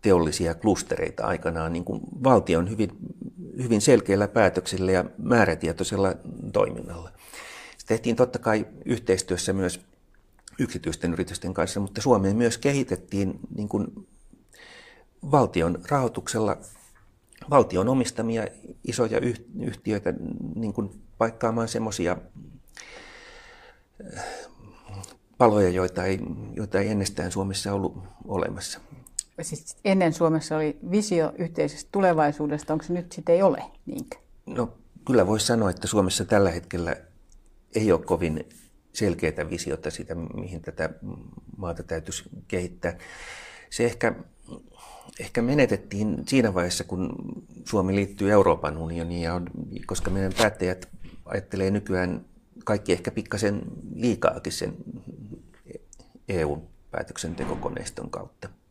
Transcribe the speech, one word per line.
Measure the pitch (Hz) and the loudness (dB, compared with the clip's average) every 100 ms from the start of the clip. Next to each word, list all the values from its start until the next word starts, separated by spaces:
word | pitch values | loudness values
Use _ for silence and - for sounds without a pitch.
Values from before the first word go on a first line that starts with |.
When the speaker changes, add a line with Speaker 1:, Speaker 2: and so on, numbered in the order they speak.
Speaker 1:
teollisia | 107 92 80 76 87 82 | 8 6 6 0 -2 0
klustereita | 107 110 - - - - - | 2 2 0 -4 -4 -4 -2
aikanaan | 87 85 82 80 | -2 -2 -2 -2
niin | 85 87 | -4 -4
kuin | - - - | -6 -8 0
valtion | 131 120 - 82 90 | 6 6 6 2 2
hyvin, | 107 101 - - - - - - - | 0 -2 -2 -14 -12 -14 -12 -14 -8
hyvin | 127 110 | 2 2
selkeillä | 104 123 - 98 104 | 8 6 8 2 4
päätöksillä | 117 98 - - 92 92 | 4 4 4 -4 -2 2
ja | 92 87 - | 2 2 -6
määrätietoisella | - 120 95 82 82 80 92 98 98 - - - - | 2 4 6 4 -2 -2 -2 2 2 0 -8 -10 -2
toiminnalla. | 104 101 - - 87 87 - - - - - - - | 2 2 0 -10 -12 -14 -18 -20 -18 -16 -18 -20 -20
Se | - | -2
tehtiin | 110 117 117 | 0 0 2
totta | 127 120 | 2 2
kai | - 110 - - - | 0 0 0 -10 -4
yhteistyössä | 117 - 95 - 90 - | -4 2 0 2 -2 0
myös | 95 92 - - _ _ _ _ _ - - | 0 0 -4 -14 _ _ _ _ _ -20 -4
yksityisten | 131 - 80 78 85 | -4 -2 -6 -4 -4
yritysten | 85 90 92 90 | -2 -4 -4 -6
kanssa, | 92 87 - | -2 -2 -2
mutta | 98 - | -4 -2
Suomeen | 135 117 95 104 | 4 6 6 4
myös | 120 117 | 2 2
kehitettiin | 143 139 131 92 - 98 98 - - - | 0 2 0 -4 -4 -2 -2 -4 -10 -8
niin | 104 | -4
kuin | 104 - - - _ - - _ - - - - - _ _ 147 | -2 -2 -6 -20 _ -20 -20 _ -20 -20 -20 -20 -20 _ _ 2
valtion | 143 113 90 82 85 - | 4 4 4 2 0 0
rahoituksella | 143 127 - - 113 107 - - - - _ - _ _ - - | 0 2 -2 -4 -2 0 -2 -8 -20 -20 _ -20 _ _ -20 4
valtion | 143 113 90 101 | 4 6 2 2
omistamia | 131 120 - 113 113 107 - - - | 2 0 -2 -2 -2 -4 -8 -20 -12
isoja | - 123 113 110 | -8 0 2 2
yh-, | 120 113 - - | 0 -4 -8 -8
yhtiöitä | 113 - - 104 101 - - - - 78 | -6 -6 -2 0 0 -4 -6 -8 -8 -4
niin | 113 | -4
kuin | 101 101 - - - | -4 -6 -8 -20 -2
paikkaamaan | 113 113 113 117 113 | -2 0 -2 0 -2
semmosia, | 113 110 101 85 90 - - - - - - - - - - - - - - - - _ _ 196 - | -2 -4 -2 -2 -2 -6 -18 -20 -20 -20 -20 -20 -18 -20 -20 -20 -20 -20 -20 -20 -20 _ _ -18 -12
äh, | - - - - - - - 98 95 - _ _ | -12 -12 -16 -20 -20 -20 -18 -16 -16 -20 _ _
paloja, | 123 104 95 | 6 6 4
joita | 90 92 - 90 | 4 0 0 -2
ei, | 95 - 85 107 - | -2 -4 -8 -10 -8
joita | 104 95 | -2 0
ei | 101 | 0
ennestään | 107 98 - 90 | 0 0 -2 -4
Suomessa | 98 98 95 - | -2 -2 -2 -2
ollut | 101 95 - 95 - - | -2 -2 -6 -16 -18 -6
olemassa. | 101 - 98 - - - - - - - - | -2 -2 -4 -10 -12 -16 -20 -20 -12 -12 -8
Speaker 2:
Siis | - 156 - - - | -10 -10 -12 -6 2
ennen | 190 175 | 4 4
Suomessa | 156 170 160 156 156 | 4 2 2 0 -2
oli | 151 143 - | -2 -4 -2
visio | 190 208 175 156 - | 0 2 2 0 -2
yhteisestä | 165 165 147 - - | -6 -2 -2 -2 -6
tulevaisuudesta, | 196 190 160 147 147 151 147 - | 2 4 6 2 2 -2 -4 -2
onko | 156 - | -4 -2
se | |
nyt | 175 175 | -6 -6
sit | - 170 | -10 4
ei | 170 | 6
ole | 190 - - - - | 6 4 -4 -16 -12
niinkö? | - - - _ - - | -10 -10 -16 _ -20 -10
Speaker 1:
No, | 117 117 - - - - | -4 -4 -6 -20 -20 2
kyllä | 127 92 | 4 6
voisi | 110 - | 4 2
sanoa, | 117 104 | 2 2
että | - - | 0 0
Suomessa | 107 95 - 95 | 2 2 2 4
tällä | 107 98 | 6 6
hetkellä | 85 - 90 85 - - - - - - - _ - | 2 -6 -4 -2 -4 -8 -20 -20 -20 -20 -20 _ 0
ei | 107 | 4
ole | 85 | 4
kovin | - 90 85 78 - - - _ _ | 4 0 0 -2 -6 -18 -20 _ _
selkeätä | - 104 82 92 - 78 | -2 0 2 -2 -2 -4
visiota | 85 - 76 78 | -4 -4 -6 -6
siitä, | - 78 82 | -8 -8 -8
mihin | 78 - 87 85 | -8 -8 -10 -10
tätä | - - 80 - - - - - - - | -12 -6 -6 -6 -14 -14 -16 -20 -18 -10
maata | 92 85 | -8 -8
täytyisi | 87 82 80 - - - - | -6 -8 -6 -12 -12 -18 -6
kehittää. | 92 87 87 87 85 - - - - - - - | -6 -6 -6 -6 -6 -14 -18 -16 -16 -16 -20 -14
Se | - 120 | 0 0
ehkä, | - 117 - - _ - - - - - - - - | 2 -2 -2 -12 _ -18 -18 -18 -20 -20 -20 -20 -14
ehkä | - - | -6 -2
menetettiin | 120 143 123 104 - 101 107 - - | 2 4 4 4 -2 -2 -2 -2 2
siinä | 135 117 | 4 4
vaiheessa, | 90 87 - | 4 0 -2
kun | - 92 92 - - - - - - | -4 -4 -4 -4 -8 -12 -14 -18 -2
Suomi | 107 92 98 | 0 2 2
liittyi | 98 - 101 | 0 0 6
Euroopan | 104 92 78 76 80 | 8 8 6 0 -4
unioniin, | 82 85 82 87 | -4 -4 -4 -2
ja | 82 | -2
on, | 87 87 82 78 98 - | -2 -6 -8 -10 -10 -6
koska | 95 - | -4 0
meidän | 95 95 90 | 0 0 4
päättäjät | 110 - 90 92 - - - - - | 2 4 -2 -2 -8 -14 -14 -14 -6
ajattelee | 101 - 95 95 | -6 -4 0 2
nykyään | 101 101 92 90 85 - - _ - - | 0 0 0 0 -2 -8 -20 _ -14 -2
kaikki | 104 104 | -2 2
ehkä | 90 - | 0 0
pikkasen | - - 104 104 101 - - - | -6 -4 0 0 0 -6 -12 -12
liikaakin | - 120 107 - - - | -2 0 2 2 0 -6
sen | - - - - - - - 104 - - - - - - - - - - | -6 -6 -8 -12 -14 -16 -16 -16 -16 -18 -20 -20 -20 -18 -20 -20 -20 -4
E | 95 76 | -2 0
U:n | 73 80 - - | -2 -8 -20 -10
päätöksentekokoneiston | - - - - 82 - - - - - - - | -8 -8 -8 -8 -6 -4 -4 -4 -6 -10 -10 -10
kautta. | - - _ - - _ | -10 -12 _ -18 -18 _